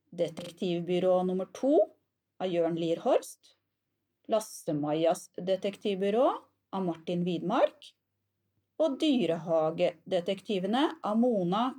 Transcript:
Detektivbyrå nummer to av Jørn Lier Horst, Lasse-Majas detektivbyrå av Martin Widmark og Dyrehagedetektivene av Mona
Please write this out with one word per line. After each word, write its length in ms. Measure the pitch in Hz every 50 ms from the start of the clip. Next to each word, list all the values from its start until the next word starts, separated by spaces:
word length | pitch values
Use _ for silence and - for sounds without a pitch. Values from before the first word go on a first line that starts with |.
| _ _ -
Detektivbyrå 1040 | 175 170 160 165 - - - - - 208 180 170 175 170 175 180 180 180 185 185 180 185 185
nummer 220 | 185 190 185 -
to 220 | - - - 269 302 330 311 - - _ _ _ _ _ _ _ _ _
av 80 | 185 190
Jørn 300 | 170 170 165 165 170 165
Lier 220 | 170 165 165 165 -
Horst, 540 | 247 320 - - - - - _ _ _ _ _ _ _ _ _ _ _ _ _ _ _ _ _ -
Lasse-Majas 920 | 220 214 - - - - - 175 156 147 147 151 170 160 165 165 180 - - - _
detektivbyrå 920 | - 180 190 190 185 - 202 196 - - 214 196 180 196 202 208 233 277 349 440 - - _ _ _ _ _
av 140 | - 196 185
Martin 400 | 175 165 - - - 180 175 175 185
Widmark 640 | 170 160 165 175 226 302 571 605 - _ - - - _ _ _ _ _ _ _ _ _ _ _ _ _ _ _ _ -
og 160 | 311 320 262 -
Dyrehagedetektivene 1800 | 320 311 269 233 175 160 165 170 156 185 160 160 156 160 165 170 180 160 - - _ - 190 175 175 202 196 196 - - 208 185 180 196 226 262 311 - - - -
av 160 | 208 214 226
Mona 560 | 240 254 233 196 180 170 185 214 247 262 -